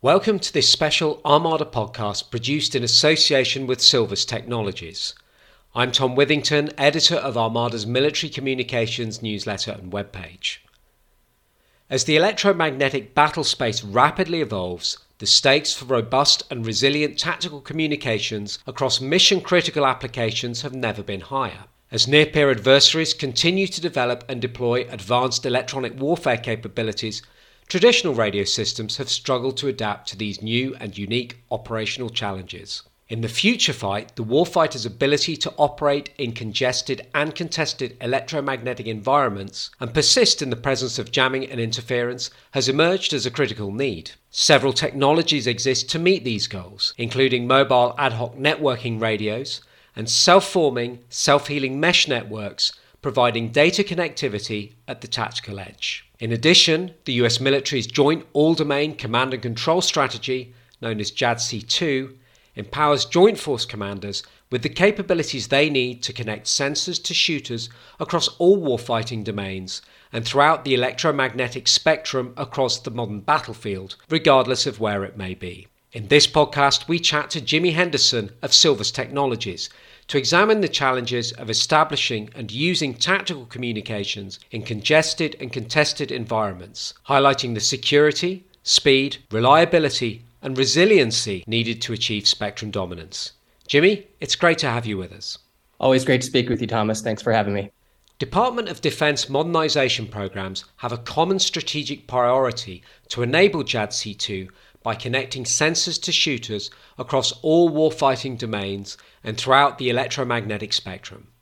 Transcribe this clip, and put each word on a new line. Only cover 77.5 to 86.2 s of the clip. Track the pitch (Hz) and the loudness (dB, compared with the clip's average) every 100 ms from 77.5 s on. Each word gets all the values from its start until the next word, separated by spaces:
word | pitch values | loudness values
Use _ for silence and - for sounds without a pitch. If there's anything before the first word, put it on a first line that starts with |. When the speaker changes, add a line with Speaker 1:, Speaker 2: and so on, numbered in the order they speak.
| 156 175 | 0 2
Speaker 1:
Henderson | 160 180 143 - 120 101 - | 2 0 2 2 0 -6 -8
of | 139 | 2
Silvus | - 165 127 104 | 4 6 4 0
Technologies | - 131 139 139 117 113 85 - - - - - | -4 -6 -2 -2 -2 -6 -8 -12 -14 -20 -20 -4
to | 143 | -2
examine | 131 170 214 220 | 2 4 4 4
the | 180 | 2
challenges | - 139 127 117 120 117 | 0 0 0 -2 -4 -4
of | - 120 | -8 -6
establishing | 110 - 156 156 143 - 113 107 | -2 2 4 4 0 -2 -4 -8
and | - 110 | -12 -10
using | 113 165 170 147 | -2 0 0 -2
tactical | 117 - 190 185 156 117 | -2 0 0 -2 -8 -10
communications | 117 123 107 98 107 101 107 98 - - | -8 -6 -6 -6 -6 -6 -8 -10 -16 -12
in | 113 | -10
congested | 110 107 98 151 156 - 156 - | -8 -6 2 4 4 -2 -4 -4
and | 127 | -10
contested | 123 117 156 151 - 143 | -8 -2 0 2 0 -4
environments, | 127 | -6